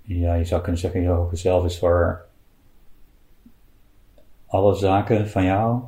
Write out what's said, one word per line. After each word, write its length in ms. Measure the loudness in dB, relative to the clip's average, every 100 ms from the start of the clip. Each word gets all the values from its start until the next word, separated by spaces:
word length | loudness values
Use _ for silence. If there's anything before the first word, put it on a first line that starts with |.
ja, 320 | -6 -2 0
je 120 | 0 0
zou 160 | -2
kunnen 200 | -2 -4
zeggen, 200 | -4 -2
je 60 | -2
hoger 300 | 0 -2 -2
zelf 280 | 0 2 0
is 140 | -2
voor 460 | 0 2 2 -2 -14 _ _ _ -20 -20 -20 -20 -20 _ -20 -20 -20 -20 -20 _ _ -20 -20 -20 -20 -20 -4
alle 300 | 2 2 4
zaken 540 | 2 2 2 0 0
van 140 | 0
jou. 400 | 0 2 0 -2